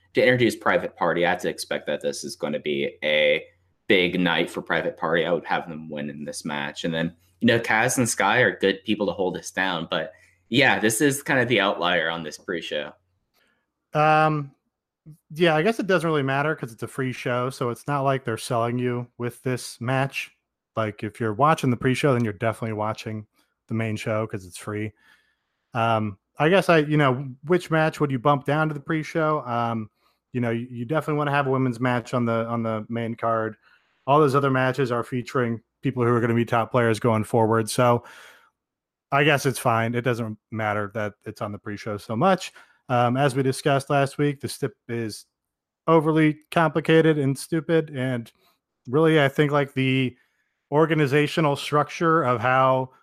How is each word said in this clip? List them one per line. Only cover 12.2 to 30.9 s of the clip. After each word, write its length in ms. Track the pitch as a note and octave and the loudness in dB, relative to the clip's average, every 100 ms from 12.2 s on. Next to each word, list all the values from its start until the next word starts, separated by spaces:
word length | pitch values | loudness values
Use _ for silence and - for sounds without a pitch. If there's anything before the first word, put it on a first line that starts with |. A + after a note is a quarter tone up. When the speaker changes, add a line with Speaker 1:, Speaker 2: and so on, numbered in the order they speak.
Speaker 1:
this 140 | D#2 - | -8 -12
pre-show. 560 | - E2+ - D2+ D2 - _ _ _ _ _ _ _ _ _ | -8 -8 -6 -8 -8 -14 _ _ _ _ _ _ _ _ _
Speaker 2:
Um, 580 | D3+ D3+ D#3 D#3 D3+ C#3 _ _ _ _ _ D#3 D3+ - | 0 4 4 2 0 -6 _ _ _ _ _ -20 -20 -12
yeah, 220 | D3+ E3+ D#3 | 0 2 4
I 80 | |
guess 160 | F#3 A#3 | 2 0
it 80 | G3 | 0
doesn't 200 | F3+ E3 | 0 2
really 140 | D3+ | 0
matter 340 | C3+ C3+ D3 D#3 | 0 0 -2 -4
'cause 160 | B2 | -8
it's 120 | A2 | -10
a 40 | A2+ | -10
free 240 | - C3 | -6 -6
show. 380 | A#2 C3+ B2 B2+ | -4 -4 -2 -2
So 220 | - A#2+ | -4 -6
it's 160 | A2+ - | -6 -4
not 140 | C#3+ | -2
like 220 | C3+ C3+ | 0 -2
they're 140 | B2 A2+ | -2 -6
selling 400 | - A#2+ A#2 B2 | -2 -2 0 0
you 300 | B2 B2 A#2+ - | -2 -4 -8 -8
with 240 | B2 - | -8 -6
this 400 | C3 B2 - - | -6 -4 -6 -8
match. 500 | A#2+ C3 C3+ - - _ _ _ _ - | -2 0 -2 -4 -12 _ _ _ _ -4
Like, 260 | A2 G2+ | -4 -4
if 160 | G#2+ - | -8 -4
you're 140 | A2+ | -4
watching 360 | G#2 C#3+ D#3+ C3 | 2 2 4 2
the 60 | A#2+ | 0
pre-show, 380 | C3 B2+ D3 | 0 2 2
then 100 | B2 | 2
you're 80 | A2+ | 0
definitely 420 | F#2+ A2+ A2 A#2 | -2 -4 -2 -6
watching 540 | G#2 G#2+ G#2+ A2 G#2+ G#2 _ _ _ - | -4 -4 -6 -10 -12 -14 _ _ _ -8
the 60 | |
main 240 | A2+ A2 G#2+ | -4 -4 -4
show 280 | - G#2+ A2 | -4 -4 -4
'cause 200 | G#2+ F#2 | -8 -12
it's 120 | - | -16
free. 360 | - G#2+ G#2+ - _ _ _ _ _ _ _ | -10 -8 -8 -12 _ _ _ _ _ _ _
Um, 440 | A#2+ A2+ A2+ G#2+ G2+ _ - | -2 0 0 -2 -8 _ -2
I 80 | D3+ | 2
guess 220 | F#3+ - | 2 4
I, 80 | E3 | 4
you 180 | D3 D3+ | 4 2
know, 300 | C#3+ B2+ C#3 B2 | 2 0 -6 -8
which 260 | D3 F3+ - | 0 0 2
match 300 | D#3+ D#3+ - | 0 0 0
would 100 | D3 | -2
you 100 | C3 | 0
bump 260 | D3 C#3+ - | 2 2 2
down 240 | D3 D#3 | 0 0
to 40 | |
the 60 | D3 | -2
pre-show? 600 | C#3 D#3 D3 E3+ D#3 D3+ | -4 -4 -4 -2 0 -2
Um, 480 | B2 A#2+ A#2 A2+ A2 _ _ _ _ | -2 -2 -2 -4 -6 _ _ _ _
you 80 | B2 | -4
know, 120 | A#2+ | -2
you, 160 | A#2 B2 | -2 -6
you 160 | A#2+ | -10
definitely 320 | A#2+ | -4